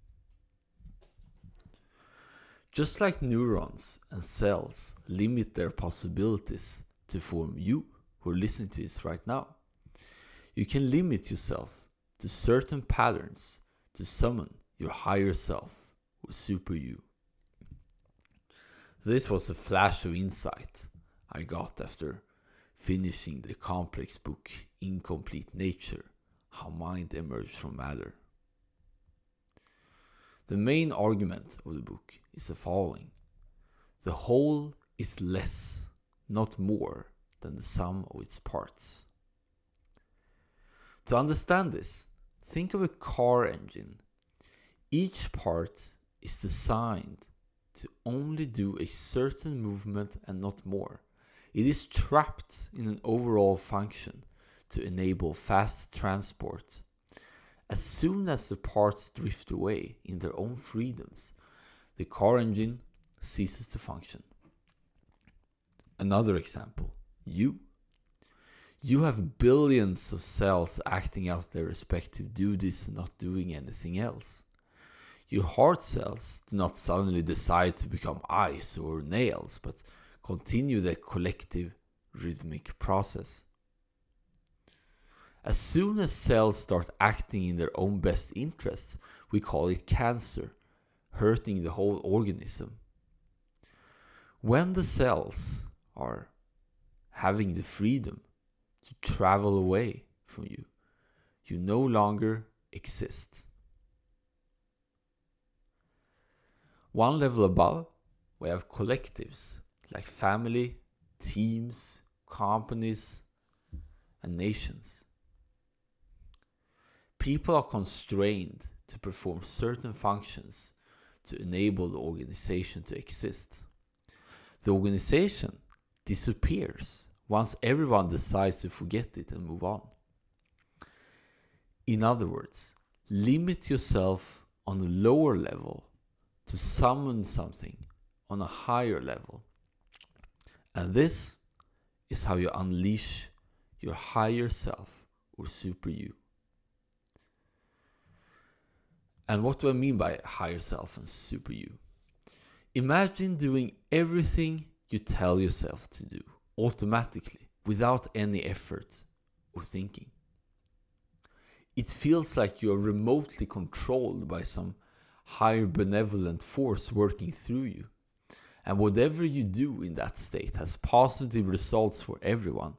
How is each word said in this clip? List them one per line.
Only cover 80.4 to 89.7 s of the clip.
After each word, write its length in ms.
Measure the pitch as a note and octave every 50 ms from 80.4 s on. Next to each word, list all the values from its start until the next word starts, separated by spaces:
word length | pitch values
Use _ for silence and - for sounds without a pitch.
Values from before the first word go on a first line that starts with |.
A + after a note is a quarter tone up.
| - - - A#2 C3+ C#3+ B2+ G#2+ F2+
their 140 | F2+ E2
collective 800 | - - - - F2 F2 F2 - - - - - F2+ F2 E2+ - _ _ _ _ _ _ _ -
rhythmic 640 | - - F2 E2 C#2+ - E2 D2+ D#2 - - - -
process. 640 | - - F#2+ F#2+ G2 - - - - - - - _ _ _ _ _ _ _ _ _ _ _ _ _ _ _ _ _ _ _ _ _ _ _ _ _ - _ _ _ _ _ _ _ _ _ - - - _ _ -
As 100 | - -
soon 420 | - - - - D#3+ F#3+ G3+ G#3+ G#3+
as 140 | F#3+ C#3 -
cells 460 | - - - B2+ A2+ A2 G#2+ G2+ -
start 320 | - - F#2+ F2 E2 - - -
acting 480 | F#2+ G#2+ G#2+ - - - - G2+ F#2 F2+
in 80 | F2
their 160 | E2+ E2 - -
own 260 | - F#2 - G#3 F#3+
best 340 | - F#2+ - - - - -
interests, 600 | - B2+ D#3 - - - - - - - - - - - - - - - _
we 100 | - G#2
call 280 | - - - D2+ D#2
it 180 | F2+